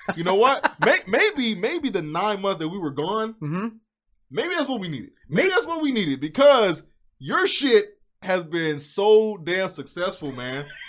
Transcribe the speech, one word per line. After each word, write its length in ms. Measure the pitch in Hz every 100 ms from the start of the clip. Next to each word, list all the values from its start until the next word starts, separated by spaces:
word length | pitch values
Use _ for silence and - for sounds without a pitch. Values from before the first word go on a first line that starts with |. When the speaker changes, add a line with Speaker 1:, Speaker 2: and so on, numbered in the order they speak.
| - 165
Speaker 1:
you 80 |
know 100 | 175
what? 340 | 196 254 277 - -
Speaker 2:
<laughs> 40 |
Speaker 1:
May-, 140 | 233 349 185
maybe, 480 | 226 427 415 233
maybe 360 | 190 226 339 277
the 120 | 190
nine 380 | 151 160 208 196
months 180 | 196 170
that 100 | 160
we 100 | 196
were 120 | 156
gone, 440 | 131 170 220 220
Speaker 2:
Mm-hmm. 340 | 220 147 175 226 220 _ _ _ _ _
Speaker 1:
maybe 200 | 139 339 349
that's 120 | 262
what 120 | 247
we 80 | 175
needed. 220 | 131 92 _ -
Maybe 180 | 175 370
Speaker 2:
May- 60 |
Speaker 1:
that's 120 | 370 311
what 140 | 330
we 120 | 294
needed, 280 | 233 165 131
because 640 | 151 202 285 254 196 160 - _ _ _
your 260 | 135 320 370
shit 400 | - 277 220 208 - _ _
has 200 | 190 185
been 340 | 160 170 160 147
so 580 | - - 208 214 220 190
damn 260 | 156 185 185
successful, 640 | 185 131 175 185 185 147
man. 320 | 123 127 135 147 -